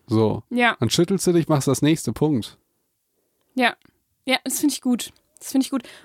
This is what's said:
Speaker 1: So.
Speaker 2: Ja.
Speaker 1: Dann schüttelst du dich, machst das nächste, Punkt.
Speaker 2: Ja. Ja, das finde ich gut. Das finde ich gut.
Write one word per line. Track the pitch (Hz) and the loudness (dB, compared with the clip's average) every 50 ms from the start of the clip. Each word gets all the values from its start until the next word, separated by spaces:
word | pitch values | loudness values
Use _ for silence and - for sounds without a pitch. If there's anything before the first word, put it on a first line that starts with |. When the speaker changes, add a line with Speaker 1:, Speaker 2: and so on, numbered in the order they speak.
| _ | _
Speaker 1:
So. | - 110 110 110 104 107 120 - - | -2 2 2 2 2 0 -2 -6 -4
Speaker 2:
Ja. | 240 247 240 226 - - | -2 0 0 0 0 0
Speaker 1:
Dann | 123 113 | -2 0
schüttelst | - - 175 165 196 175 - | 2 2 2 2 0 0 2
du | 185 | 2
dich, | 170 170 143 - | 2 2 2 2
machst | 156 139 - | 0 0 2
das | 139 131 - | 0 0 2
nächste, | - 156 160 - - - | 2 2 2 0 -2 -4
Punkt. | 110 - 147 156 147 110 - - - _ _ _ _ _ _ _ _ _ _ _ _ _ _ _ _ _ _ _ - | -4 -2 0 0 0 -2 -4 -6 -12 _ _ _ _ _ _ _ _ _ _ _ _ _ _ _ _ _ _ _ -4
Speaker 2:
Ja. | 254 247 220 - - _ _ _ _ _ _ _ _ - | 0 0 0 0 -4 _ _ _ _ _ _ _ _ -6
Ja, | 254 254 - - | -4 -4 -2 -4
das | 262 - - | -4 -4 -2
finde | 302 285 - | 0 -2 -2
ich | - | -2
gut. | - 254 247 - - - - _ _ _ _ - | -2 -2 -2 -2 -4 -8 -16 _ _ _ _ -20
Das | - - | -10 -4
finde | - 269 262 | -2 -2 -2
ich | - | -2
gut. | 277 247 - - - - | -4 -6 -6 -8 -18 -20